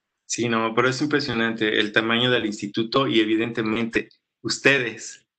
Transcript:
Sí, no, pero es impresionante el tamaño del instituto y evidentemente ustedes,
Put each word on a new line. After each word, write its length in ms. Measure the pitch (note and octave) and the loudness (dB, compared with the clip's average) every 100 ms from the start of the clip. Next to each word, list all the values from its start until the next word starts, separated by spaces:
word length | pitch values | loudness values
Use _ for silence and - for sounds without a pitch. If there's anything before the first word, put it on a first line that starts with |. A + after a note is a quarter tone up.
| _ _ _ | _ _ _
Sí, 240 | - A#2+ | -4 0
no, 240 | A2+ A2+ | 0 0
pero 160 | A2+ B2 | 2 0
es 100 | C3 | 0
impresionante 760 | D3+ D3+ - A2+ A2+ A2+ A2 A2 | 0 0 0 0 0 0 0 2
el 120 | G#2+ | 2
tamaño 400 | G#2+ A2 A#2 B2+ | 2 2 2 2
del 160 | B2 A2 | 0 0
instituto 600 | G#2 G2+ - A2+ C3+ C3+ | -6 -6 -4 0 2 2
y 120 | A2+ | 2
evidentemente 880 | G#2+ A2 A#2 A#2 A2 A2 A2+ A2+ - _ _ _ | 4 2 0 -2 -2 -2 -2 -4 -6 _ _ _
ustedes, 840 | A#2 - C#3 C#3 A#2+ G#2+ - - _ | -8 0 2 2 0 -8 -16 -18 _